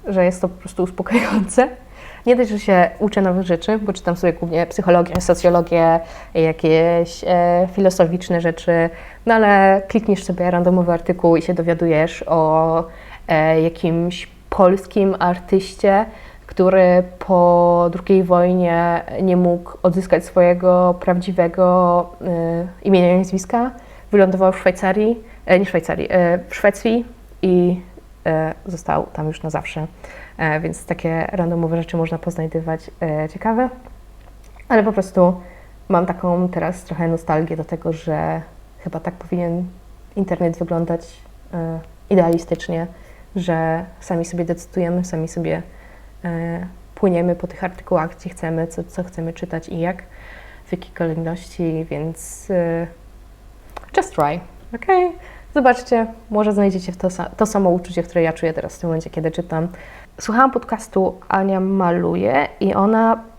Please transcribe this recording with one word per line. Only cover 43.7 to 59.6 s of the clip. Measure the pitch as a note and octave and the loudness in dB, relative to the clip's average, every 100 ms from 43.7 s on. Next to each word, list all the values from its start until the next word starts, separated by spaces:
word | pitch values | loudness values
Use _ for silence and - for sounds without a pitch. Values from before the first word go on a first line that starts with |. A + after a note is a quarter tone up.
| D#3+ F3+ - | -2 -6 -18
sami | - E3+ | -6 -4
sobie | E3+ F3 | -4 -6
decydujemy, | E3+ F3 - F#3+ E3+ F3+ | -4 -6 -6 -4 -2 -2
sami | F3+ D#3+ D#3+ | -2 -6 -6
sobie, | F3 D#3+ D#3+ F3+ - - - - - | -6 -4 -4 -6 -20 -20 -20 -20 -12
e, | F3+ E3 E3+ E3+ F3+ - - | -8 -6 -6 -8 -10 -16 -20
płyniemy | - G3 F3 F3+ | -2 0 2 0
po | F3 F3+ | -2 -6
tych | - | -8
artykułach, | F#3 - - F3+ E3 - | -10 -10 -4 -2 -2 -10
gdzie | F3+ | -16
chcemy, | - E3 E3 E3 | -10 -6 -4 -6
co, | E3+ | -8
co | F3 - | -10 -10
chcemy | F3+ - E3 | -10 -8 -10
czytać | E3+ F3+ E3 - | -10 -10 -10 -10
i | E3+ | -6
jak, | E3+ F3+ - - - - - - | -4 -6 -14 -20 -20 -20 -20 -20
w | - | -10
jakiej | F3+ - | -10 -10
kolejności, | - E3+ D#3+ E3 F3 - - E3+ D#3+ E3 | -6 -4 -4 -6 -8 -10 -6 -4 -4 -6
więc, | D3 D#3+ D#3+ - - - | -6 -8 -10 -16 -16 -4
e, | F#3 E3+ E3 E3+ - - - - - - - - - - - | -2 0 -2 -6 -12 -20 -20 -20 -20 -20 -20 -20 -20 -4 -2
just | F#4+ | 0
try, | - D3 E3+ - - - | 0 0 -2 -10 -20 -16
okej? | A#3 - F#4 F4+ F4 - - - | -8 2 2 2 -4 -18 -20 -4
Zobaczcie, | D4 B3 B3 - A#3 A3+ - - | 2 4 2 0 0 0 -8 -4
może | G#3 G#3+ | 0 2
znajdziecie | G3+ G3+ F#3 F#3 | 2 2 0 -8
w | F3+ | -4
to | F#3 | -4
sa-, | F3+ F3 - | -4 -10 -2
to | |
samo | G#3+ G#3 F#3 | 0 2 2
uczucie, | F3+ F3+ F3 | 0 -2 -6
które | F3 F3 | -2 0
ja | E3 | 0
czuję | D#3+ D#3+ | 0 -4
teraz | D#3 - | -4 -10
w | - | -8
tym | E3+ | -4
momencie, | D#3+ - | -4 -6
kiedy | - D#3+ | -6 -4
czytam. | D#3+ F3+ D#3+ | -4 -4 -4